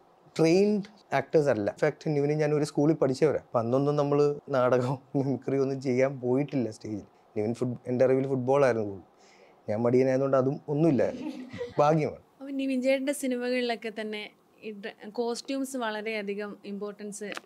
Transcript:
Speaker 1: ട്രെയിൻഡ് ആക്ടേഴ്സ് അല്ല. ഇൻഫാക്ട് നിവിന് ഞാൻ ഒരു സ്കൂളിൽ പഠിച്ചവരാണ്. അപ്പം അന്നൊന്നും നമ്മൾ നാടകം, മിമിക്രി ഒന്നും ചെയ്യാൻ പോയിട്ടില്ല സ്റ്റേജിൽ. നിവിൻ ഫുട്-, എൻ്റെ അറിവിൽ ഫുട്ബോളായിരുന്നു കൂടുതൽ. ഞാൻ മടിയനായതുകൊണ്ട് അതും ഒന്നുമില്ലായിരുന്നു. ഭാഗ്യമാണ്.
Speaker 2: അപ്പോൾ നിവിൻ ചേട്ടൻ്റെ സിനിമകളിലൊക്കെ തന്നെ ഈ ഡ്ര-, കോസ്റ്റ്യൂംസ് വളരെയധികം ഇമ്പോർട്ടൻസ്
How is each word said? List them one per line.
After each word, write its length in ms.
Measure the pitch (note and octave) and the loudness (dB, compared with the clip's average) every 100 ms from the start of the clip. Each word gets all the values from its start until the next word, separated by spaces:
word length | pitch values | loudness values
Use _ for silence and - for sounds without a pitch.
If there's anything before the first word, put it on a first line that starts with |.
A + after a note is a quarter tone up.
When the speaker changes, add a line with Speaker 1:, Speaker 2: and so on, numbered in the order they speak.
| _ _ _ - | _ _ _ 2
Speaker 1:
ട്രെയിൻഡ് 800 | D#3+ F#3 G#3 G#3 F#3+ - - C#3 | 4 6 4 2 -4 -12 -4 -4
ആക്ടേഴ്സ് 340 | C3 E3 C#3+ | 2 2 4
അല്ല. 220 | A2+ G2+ | 2 0
ഇൻഫാക്ട് 440 | - D3+ D3 - D3 | 0 -2 -2 -2 0
നിവിന് 180 | C#3+ | 0
ഞാൻ 200 | D3+ D3+ | 0 0
ഒരു 100 | D3+ | 0
സ്കൂളിൽ 320 | D3+ - D3 D#3+ | 0 2 2 4
പഠിച്ചവരാണ്. 460 | C#3 B2+ D#3 A2 | 2 2 2 0
അപ്പം 180 | - B2 | -2 -2
അന്നൊന്നും 360 | A2+ C3 C#3+ D3 | 0 2 2 0
നമ്മൾ 440 | C#3+ C#3+ D3 C#3+ - | 2 2 2 0 -4
നാടകം, 480 | C3+ B2 B2+ B2 C3+ - C#3+ | 0 4 2 2 -4 -4 -2
മിമിക്രി 420 | C3+ B2+ - C3+ | 0 -2 -2 -2
ഒന്നും 240 | C3+ C#3 | 0 -2
ചെയ്യാൻ 380 | C#3 B2 C3 C#3 | -2 2 2 0
പോയിട്ടില്ല 520 | B2 B2+ C3+ C#3 A2 | -2 0 0 -2 -4
സ്റ്റേജിൽ. 300 | A2 A2+ G#2 - _ _ - | -6 -10 -10 -10 _ _ -4
നിവിൻ 160 | G#2+ | -4
ഫുട്-, 260 | A#2 B2+ A#2+ - | -2 -4 -4 -4
എൻ്റെ 180 | B2 C3 | 2 4
അറിവിൽ 220 | C3+ C3+ | 4 2
ഫുട്ബോളായിരുന്നു 600 | C3+ B2 C#3 C3+ A2+ G#2+ | 0 2 4 4 4 -2
കൂടുതൽ. 220 | G2 - _ _ _ - _ - | -6 -14 _ _ _ -20 _ -6
ഞാൻ 120 | G#2+ | -2
മടിയനായതുകൊണ്ട് 560 | A#2+ B2+ C3 C3 C3+ C3+ | 4 4 4 2 2 2
അതും 220 | C3 C#3+ - | 2 -2 -4
ഒന്നുമില്ലായിരുന്നു. 640 | D3 D#3+ C3 F#2+ - - - - - - - | 0 2 4 2 -2 -10 -12 -14 -12 -6 0
ഭാഗ്യമാണ്. 360 | D3 D#3+ C#3 E2+ | 2 2 0 -6
Speaker 2:
അപ്പോൾ 360 | - - C4+ | -16 -18 -10
നിവിൻ 300 | C#4 C4+ C4 | -6 -2 -2
ചേട്ടൻ്റെ 320 | B3+ C4+ C4 | 0 0 0
സിനിമകളിലൊക്കെ 800 | C#4+ C4+ B3 B3 B3+ A#3+ A3+ A3+ G#3+ | -4 -4 -4 -2 -2 -2 -4 -8 -8
തന്നെ 280 | G#3+ G#3+ G#3 _ _ _ | -8 -8 -12 _ _ _
ഈ 100 | A3 | -16
ഡ്ര-, 380 | G#3 G#3 - G#3 | -14 -14 -14 -12
കോസ്റ്റ്യൂംസ് 680 | G#3 A#3 A#3 - C4+ C4+ C4+ | -6 -6 -6 -6 -6 -6 -6
വളരെയധികം 800 | A3+ G#3+ G#3+ A3 G3+ G3+ G#3 G3+ - | -6 -6 -6 -6 -6 -8 -8 -12 -12
ഇമ്പോർട്ടൻസ് 640 | G3+ G#3 G3+ G#3 G3+ G#3 - | -10 -10 -10 -14 -12 -12 -12